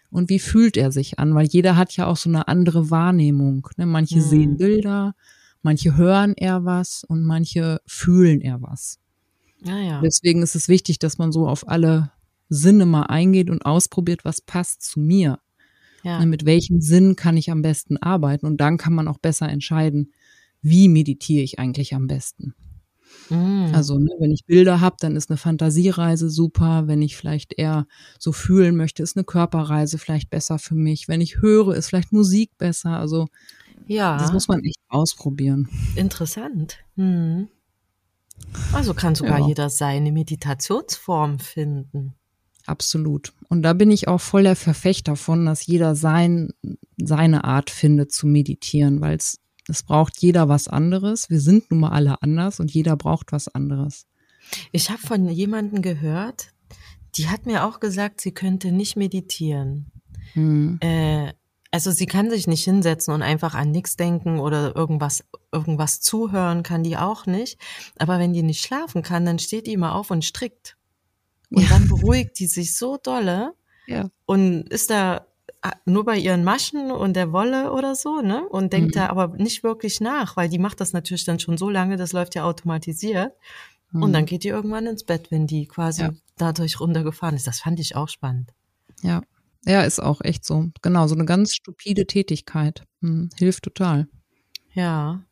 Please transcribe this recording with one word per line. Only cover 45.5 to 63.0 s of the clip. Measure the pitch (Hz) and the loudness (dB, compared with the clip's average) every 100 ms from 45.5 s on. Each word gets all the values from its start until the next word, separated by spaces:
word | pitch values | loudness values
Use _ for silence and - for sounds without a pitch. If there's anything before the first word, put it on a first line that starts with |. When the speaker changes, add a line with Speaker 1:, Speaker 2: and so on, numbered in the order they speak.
| 156 - | -2 0
Speaker 1:
jeder | 170 165 147 | 2 2 2
sein, | 160 160 170 170 160 - - - _ - | 2 4 4 2 -2 -8 -12 -14 _ -6
seine | 156 151 165 156 | 0 4 6 4
Art | - 131 - | 2 0 -2
findet | - 151 147 143 | 0 4 4 2
zu | - 151 | 0 2
meditieren, | 147 143 - - 151 147 143 | 4 2 -4 -2 2 4 2
weil's, | 151 151 - - _ _ - | 0 -2 -4 -8 _ _ -10
es | 156 | -8
braucht | - 151 156 - | 0 2 2 2
jeder | 175 175 156 | 4 4 4
was | 143 - | 2 0
anderes. | - 165 185 202 220 - | -2 0 0 -2 -4 -2
Wir | 165 | 0
sind | 143 208 - | 6 6 4
nun | 165 | 0
mal | 156 | 2
alle | 147 143 135 | 2 2 2
anders | 147 160 185 - | 0 0 -2 -4
und | 156 | -4
jeder | 160 160 156 | 0 0 0
braucht | 156 160 - | 0 -4 -4
was | 147 - | -8 -6
anderes. | 131 139 139 143 - - _ _ _ - - - | -6 -4 -4 -6 -8 -18 _ _ _ -14 -14 -6
Speaker 2:
Ich | 175 - | -4 -4
hab | 226 | -6
von | - 220 185 | -4 0 0
jemandem | 165 202 220 208 208 | 0 -2 -4 -4 -4
gehört, | 185 160 156 160 214 - - _ _ - - - - - | -4 -4 -4 -4 -6 -10 -18 _ _ -20 -20 -20 -12 -6
die | 156 | -4
hat | 214 233 | -4 -4
mir | 214 190 | -2 -2
auch | 220 | -4
gesagt, | 214 190 208 208 | -6 -4 -6 -8
sie | 190 | -10
könnte | 180 190 185 185 | -6 -4 -2 -2
nicht | 180 208 - | -2 -2 -4
meditieren. | 196 190 185 - 160 143 135 139 143 - - - - | -4 -4 -8 -6 -4 -4 -4 -8 -12 -18 -20 -20 -8
Speaker 1:
Hm. | - 156 151 151 170 | -2 2 2 0 -2
Speaker 2:
Äh, | 165 165 156 151 143 - _ _ _ | -2 0 0 -2 -4 -10 _ _ _
also | 175 190 | -6 -2
sie | 170 185 | -2 -2
kann | 185 214 | 0 0
sich | 226 170 | -2 -2
nicht | 160 | -2
hinsetzen | - 196 170 160 | 2 2 2 0